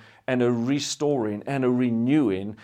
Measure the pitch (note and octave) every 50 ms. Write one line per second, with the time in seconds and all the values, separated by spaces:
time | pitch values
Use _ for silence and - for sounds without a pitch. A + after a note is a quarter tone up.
0 | - - - - _ - B2+ B2 B2 A#2+ A#2+ A#2 A#2 B2+ C#3+ C#3+ C#3+ - - -
1 | D3+ D3 D3 C3 A2 G#2+ G#2 G#2 - - C#3 C3+ C3 B2+ B2 B2 B2+ A#2+ A#2 A2+
2 | A#2 B2+ D3 D#3 C#3 G#2+ F#2+ F#2 G2 G#2 G#2+ -